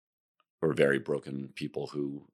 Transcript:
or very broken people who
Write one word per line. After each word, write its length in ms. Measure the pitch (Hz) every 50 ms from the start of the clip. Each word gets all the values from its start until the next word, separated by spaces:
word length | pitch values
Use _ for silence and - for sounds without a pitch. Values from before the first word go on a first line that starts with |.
| _ _ _ _ _ _ _ _ _ _ _ _ -
or 100 | 80 69
very 260 | - 73 69 69 67
broken 500 | - - 73 69 - - 69 67 69 65 -
people 340 | - 76 71 - - 71 69
who 380 | - 73 71 69 71 71 69 -